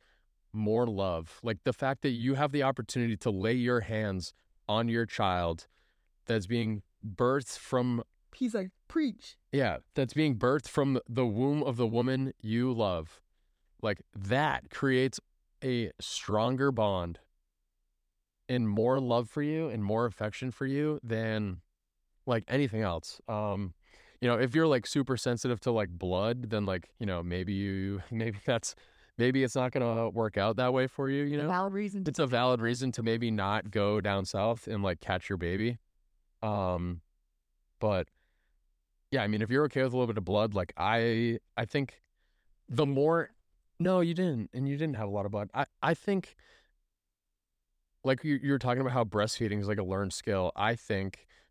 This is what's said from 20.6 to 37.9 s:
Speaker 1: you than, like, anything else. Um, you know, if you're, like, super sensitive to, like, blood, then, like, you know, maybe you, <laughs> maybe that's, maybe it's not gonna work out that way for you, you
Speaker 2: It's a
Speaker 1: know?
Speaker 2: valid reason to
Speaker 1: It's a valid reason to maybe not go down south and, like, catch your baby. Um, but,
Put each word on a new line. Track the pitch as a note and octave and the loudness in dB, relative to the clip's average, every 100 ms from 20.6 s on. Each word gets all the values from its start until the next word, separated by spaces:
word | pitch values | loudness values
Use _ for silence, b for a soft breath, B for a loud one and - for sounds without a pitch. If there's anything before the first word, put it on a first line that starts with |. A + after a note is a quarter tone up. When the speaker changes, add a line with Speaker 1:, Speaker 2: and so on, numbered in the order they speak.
Speaker 1:
you | C3+ C#3 D3+ D3+ | -2 0 0 -2
than, | A2+ A2 A2+ A2 G#2 F2 - _ _ _ _ _ | -2 -2 0 -2 -2 -6 -12 _ _ _ _ _
like, | - A#2 - | -2 -2 0
anything | C3+ C3+ A2 | 0 2 0
else. | G#2 E2 - - - | -2 -2 -6 -14 -8
Um, | G#2+ G#2+ G2+ F#2+ - b b b b | -4 -2 -2 -4 -10 b b b b
you | B2 | 2
know, | A2+ | 4
if | B2+ | 2
you're, | D#3 E3 | 4 4
like, | C3 - | 4 2
super | C#3 C3 B2 | 0 0 0
sensitive | B2+ A#2 B2+ A#2 | 0 -2 -2 -2
to, | C3 | 0
like, | A2+ G2 | 0 0
blood, | E2+ F#2 F2+ G#2+ B2 A2+ | -4 -2 0 0 -2 -4
then, | A2 G2 | -2 -2
like, | F#2 - - | -2 -6 -8
you | G#2+ | -4
know, | F2 | -4
maybe | F2 F2 F#2 | -2 -4 -2
you, | G2 G2 F#2+ G2 G2 - | -2 -2 -2 -2 -4 -6
<laughs> | |
maybe | A2+ A2+ G2+ - | -4 -4 -4 -2
that's, | A#2 - - b b b - | -2 -2 -10 b b b 0
maybe | A#2+ C3 | 2 4
it's | B2+ C3+ | 0 0
not | B2+ | -2
gonna | C3 A#2+ A2+ A2+ | 0 0 0 0
work | A#2 A2 G#2 | 0 0 2
out | G#2 A2 | 2 2
that | B2 | 2
way | C3 C3 | 2 0
for | - C3+ | -2 -2
you, | C#3 | 0
you | C#3+ | 0
Speaker 2:
It's | D3 | -2
a | |
Speaker 1:
know? | D3+ | 0
Speaker 2:
valid | F3+ G3 | 0 -2
reason | G3 G#3 G3+ | -2 -4 -4
to | E3+ | -4
Speaker 1:
It's | D3+ | 0
a | C#3 | 2
valid | B2 B2+ B2 | 4 4 4
reason | A#2 A#2+ C3 | 2 0 -2
to | A#2+ | -2
maybe | A2+ A2+ A#2 | 0 0 0
not | G#2+ G2 G#2+ F#2 | 0 0 0 -2
go | G#2+ G2+ G#2+ | 0 2 2
down | G2 G2 | 2 0
south | F#2+ G2 G#2+ A2+ - | -2 0 0 0 -4
and, | G2 | -2
like, | G2 E2+ | -2 -2
catch | - F#2 - | -2 -4 -2
your | F#2+ | -4
baby. | E2+ G2 A2+ A#2+ _ _ _ _ _ _ | -2 -2 -2 -4 _ _ _ _ _ _
Um, | A2 G2+ F#2 F2+ F2 F2 - _ _ _ _ _ _ _ | -4 -2 0 -2 -2 -6 -12 _ _ _ _ _ _ _
but, | A2 | 0